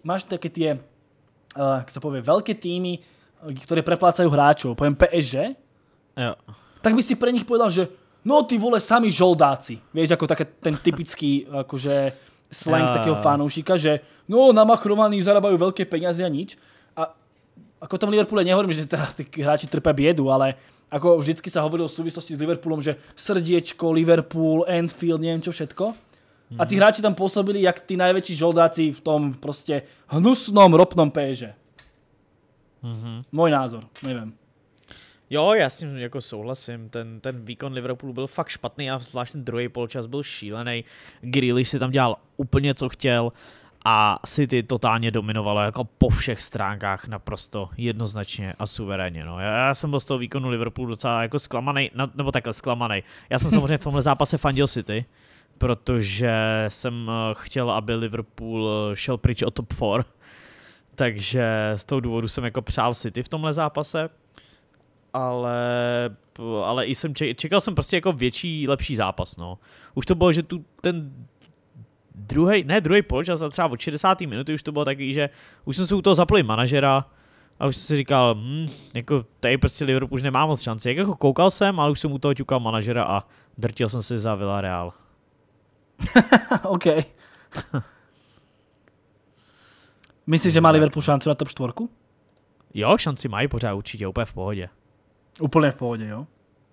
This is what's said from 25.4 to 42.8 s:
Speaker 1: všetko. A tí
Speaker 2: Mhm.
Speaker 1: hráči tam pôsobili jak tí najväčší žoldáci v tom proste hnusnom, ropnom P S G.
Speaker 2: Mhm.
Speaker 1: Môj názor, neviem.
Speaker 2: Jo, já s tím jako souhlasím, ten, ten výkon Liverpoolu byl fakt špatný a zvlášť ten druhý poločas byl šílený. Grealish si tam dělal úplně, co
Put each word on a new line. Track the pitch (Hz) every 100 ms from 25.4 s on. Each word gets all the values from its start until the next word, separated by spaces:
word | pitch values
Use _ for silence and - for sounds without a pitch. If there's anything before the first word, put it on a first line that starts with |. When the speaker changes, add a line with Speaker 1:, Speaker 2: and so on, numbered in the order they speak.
| 175
Speaker 1:
všetko. | 165 151 - 208 226 _ _ _ _ - 117
A | 160
tí |
Speaker 2:
Mhm. | 156
Speaker 1:
hráči | 208 214
tam | 208
pôsobili | 180 190 208 196 202
jak | 185 175 -
tí |
najväčší | 180 185 190 185
žoldáci | 156 170 170 165 165 156
v | 131
tom | 160 151 143
proste | 131 151 143 - 143 - _ -
hnusnom, | 151 208 254 - 202 190
ropnom | 160 175 175 147
P | 147 135
S | 127
G. | 110 - _ _ - _ _ _ _ _ _ _ _ _
Speaker 2:
Mhm. | 120 110 117 113 127
Speaker 1:
Môj | 151 165
názor, | 143 127 113 - -
neviem. | 135 123 113 - _ _ _ _ _ - - _ -
Speaker 2:
Jo, | 143 175
já | 220 135
s | -
tím | 151 131
jako | 120 135
souhlasím, | - 107 113 131 - 117 110
ten, | 117 113 113
ten | 131 123
výkon | 113 117 139
Liverpoolu | 131 123 127 139
byl | 123 135
fakt | - 160
špatný | - 120 - 135
a | 131
zvlášť | 120 123 120
ten | 147
druhý | 120 117 123
poločas | 123 117 131
byl | 117 139
šílený. | 143 - 104 110 120 117 113 - - -
Grealish | 123 135 127 123 120
si | 139
tam | 127
dělal | 135 123 - _ -
úplně, | 135 139 139
co | 131